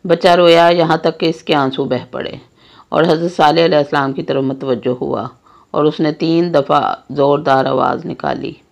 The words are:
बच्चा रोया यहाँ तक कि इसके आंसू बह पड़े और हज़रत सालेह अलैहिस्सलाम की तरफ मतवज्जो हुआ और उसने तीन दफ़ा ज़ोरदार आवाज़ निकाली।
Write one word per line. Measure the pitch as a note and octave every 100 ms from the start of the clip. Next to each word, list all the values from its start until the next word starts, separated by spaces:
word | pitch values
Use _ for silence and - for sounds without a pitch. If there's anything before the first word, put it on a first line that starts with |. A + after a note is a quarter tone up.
| F3+
बच्चा | E3+ F#3 F3
रोया | F3 E3 E3+
यहाँ | F3 D#3+ E3
तक | E3+ D#3+
कि | E3
इसके | D#3+ - D3
आंसू | C3+ C3+ C#3
बह | B2 -
पड़े | - - C3+ _ _ _ - _
और | D3+ E3
हज़रत | D#3+ E3+
सालेह | F3 D3+ D#3+ E3
अलैहिस्सलाम | D3 C#3+ D3 C3+
की | C3+
तरफ | - C#3 C3+
मतवज्जो | C3+ C3+ A#2+ B2+ B2
हुआ | C#3 A#2+ A2+ _ _ _ _
और | - D3+
उसने | D#3+ D#3
तीन | D#3 D#3+ E3 F3
दफ़ा | D#3+ C#3 D3 - - _
ज़ोरदार | C#3+ C#3 C#3+ D3+ C3+ C3
आवाज़ | C3+ C3 B2+ -
निकाली। | C3+ D3 - - - _